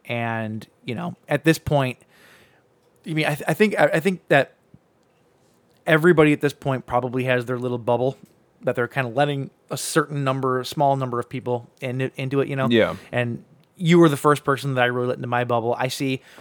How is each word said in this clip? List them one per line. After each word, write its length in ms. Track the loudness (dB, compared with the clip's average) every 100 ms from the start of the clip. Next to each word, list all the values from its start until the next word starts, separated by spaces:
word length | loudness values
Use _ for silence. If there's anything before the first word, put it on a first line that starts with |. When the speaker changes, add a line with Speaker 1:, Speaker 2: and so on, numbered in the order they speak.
| -8
Speaker 1:
and, 600 | -6 -4 -4 -6 -8 -12 _
you 100 | -10 -8
know, 200 | -8 -10 -4
at 160 | 0 2
this 120 | 2
point, 400 | 0 0 0 -6 _ _ -20 -20 _ _ _ _ _ _ -6
I 60 |
mean, 120 | -2 -2
I, 100 | -2
th-, 80 | -2
I 60 |
think, 260 | 2 2 4
I, 60 | 2
I 140 | 2
think 260 | 0 -2 2
that 280 | 2 2 _ _ -20 _ _ _ _ _ _ _ _ _ _ 0
everybody 480 | 4 6 6 4
at 80 | 4
this 120 | -2
point 320 | -2 -4 -4 -2
probably 400 | -4 -2 -2 0
has 200 | 0 -2
their 120 | -4
little 180 | -4 -4
bubble 400 | -2 0 0 -4 -12 _ _ _
that 140 | -4 -2
they're 120 | -4
kinda 220 | -4 -2
letting 420 | 0 0 -2 -8 -14 -12
a 80 | -10
certain 460 | -2 -2 0 -2
number, 360 | -2 -2 -2 -2
a 60 | -4
small 300 | -2 0 0
number 240 | -2 -6
of 100 | -6
people 400 | -8 -6 -6 -8 _
in, 200 | -8 -4 -6 -6
into 240 | -2 -2
it, 60 | 0
you 80 | -2
know? 120 | 2
Speaker 2:
Yeah. 260 | 4 4 0 -6
Speaker 1:
And 320 | -4 -4 -6 -14 _ _ -4
you 220 | 4 6
were 100 | 6
the 80 | 4
first 260 | 2 2
person 320 | 0 -2 -2 0
that 60 |
I 40 | 0
really 200 | 0 -2
let 100 | -4
into 100 | -4
my 160 | -2
bubble. 320 | 0 0 -2 -2
I 120 | -4
see 320 | -4 -4 -4 -8 -20